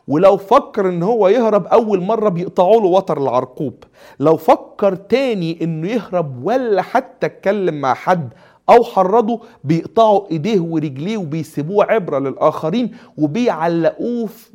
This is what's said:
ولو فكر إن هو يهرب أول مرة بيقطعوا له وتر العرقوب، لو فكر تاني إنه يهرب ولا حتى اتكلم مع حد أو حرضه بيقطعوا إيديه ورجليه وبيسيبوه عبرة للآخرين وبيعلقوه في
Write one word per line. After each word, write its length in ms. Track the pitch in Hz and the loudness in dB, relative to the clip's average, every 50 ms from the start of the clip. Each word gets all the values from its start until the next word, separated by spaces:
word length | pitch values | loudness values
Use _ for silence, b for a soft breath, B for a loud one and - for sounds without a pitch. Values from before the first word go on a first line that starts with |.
| b - | b -2
ولو 300 | 139 156 196 190 202 180 | -2 4 4 4 4 4
فكر 520 | - - 233 277 269 - - 226 196 185 | 0 2 2 2 2 0 -6 -4 -2 -2
إن 140 | 180 170 170 | -2 -2 -2
هو 240 | 202 240 226 202 185 | -2 0 2 4 4
يهرب 380 | 214 254 226 220 214 220 165 - | 4 4 2 2 2 0 0 4
أول 340 | - 226 240 214 202 185 | 2 2 2 2 -2 -2
مرة 280 | 175 196 233 220 208 214 | -2 -2 -2 0 0 -2
بيقطعوا 520 | 180 165 175 170 - - 180 180 220 233 | -2 -2 -6 -4 0 0 4 4 4 4
له 60 | 208 175 | 4 4
وتر 300 | 175 196 185 - 156 147 | 2 2 0 0 -4 -2
العرقوب، 640 | 139 127 117 127 123 123 - - 160 127 120 - - _ B B B B B B | -2 0 0 0 -2 -2 -8 -8 -8 -8 -8 -12 -20 _ B B B B B B
لو 180 | 135 156 160 147 | 2 2 2 2
فكر 580 | - - 294 - - - - - 214 196 185 | 4 2 2 2 2 -12 -8 -2 0 0 0
تاني 640 | 175 190 - 233 262 277 262 226 190 170 165 165 - 165 | -2 -4 -2 0 0 0 0 -2 -2 -4 -6 -6 -4 -4
إنه 240 | 165 160 156 160 190 | -6 -4 -6 -6 -4
يهرب 580 | 240 226 175 - 180 175 165 143 131 120 127 | -4 -4 -6 -4 -4 -4 -4 -4 -8 -8 -4
ولا 360 | 185 233 269 254 233 202 185 | -2 -2 -2 0 0 -2 -2
حتى 440 | 180 - - 170 165 - - - 180 | -2 -2 -2 -4 -4 -4 -8 -6 -6
اتكلم 560 | 156 - - - 190 208 208 185 175 156 147 | -6 -6 -6 -4 -2 -2 0 -2 -2 -4 -2
مع 120 | 139 131 120 | -2 -2 -2
حد 400 | - - 165 185 175 139 117 b b b b b b b - | -2 0 -2 -2 -2 -2 -8 b b b b b b b 4
أو 140 | - 247 233 | 6 6 6
حرضه 580 | - - 196 185 185 202 240 226 208 240 220 B B B B B | 4 0 0 0 2 2 0 0 0 -4 -6 B B B B B
بيقطعوا 680 | 135 160 165 - - - 226 226 214 202 196 196 - | -2 -2 -2 -2 -4 0 2 4 4 4 2 0 -2
إيديه 280 | 165 160 147 208 233 190 | -6 -4 -4 0 -2 -2
ورجليه 580 | 170 165 165 156 151 156 131 131 151 202 226 214 | -2 -2 -4 -4 -4 -6 -8 -8 -8 -6 -6 -6
وبيسيبوه 680 | 180 143 147 165 143 - - 151 143 156 202 208 180 - | -8 -8 -8 -8 -8 -8 -8 -8 -8 -4 0 0 2 2
عبرة 280 | 214 226 180 156 143 135 | 2 -2 -2 -2 -4 -4
للآخرين 720 | 139 135 127 - - 156 151 - - 160 180 240 254 - B B B B B 151 | -4 -4 -4 0 0 0 0 0 -4 -4 -2 -2 -4 -4 B B B B B -4
وبيعلقوه 1080 | 151 147 147 226 247 226 180 156 160 175 170 170 160 156 - - - 233 240 240 226 | -4 -2 -2 -2 -2 -2 -2 -2 -2 -2 0 0 0 0 -2 -2 -6 -6 -4 -4 -6
في 240 | 196 - - - _ _ | -8 -10 -14 -20 _ _